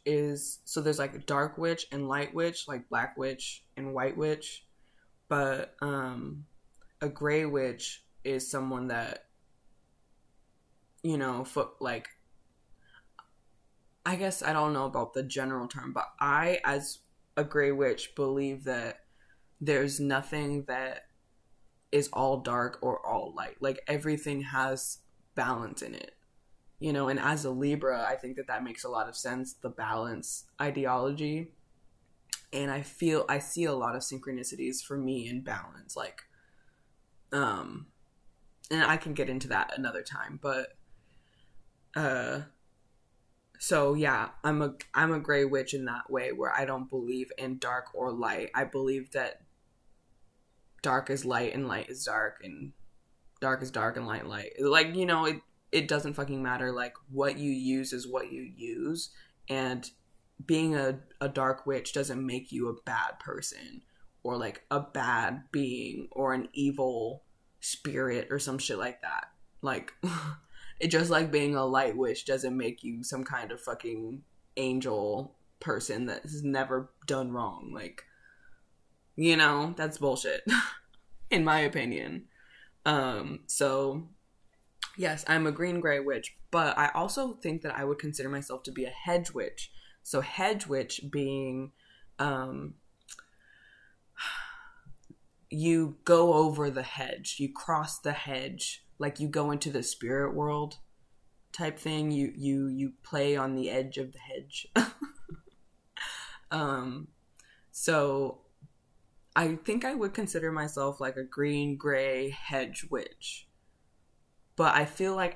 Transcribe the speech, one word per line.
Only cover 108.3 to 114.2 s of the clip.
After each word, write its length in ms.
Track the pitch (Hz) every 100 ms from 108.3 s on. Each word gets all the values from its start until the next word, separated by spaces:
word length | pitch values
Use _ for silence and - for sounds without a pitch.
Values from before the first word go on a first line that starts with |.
| - - _ - _ _ _ _ _ _
I 220 | 156 165 160
think 280 | - 240
I 100 | 254
would 200 | 269 196
consider 380 | 196 202 170 160
myself, 480 | 156 151 143 139 139
like, 160 | 131 131
a 80 |
green 520 | 131 - 147 147 147 143
gray 540 | 147 135 135 131 139
hedge 560 | 135 - 139 127 - -
witch, 600 | 127 - - - - - _ _ _ _ _ _ _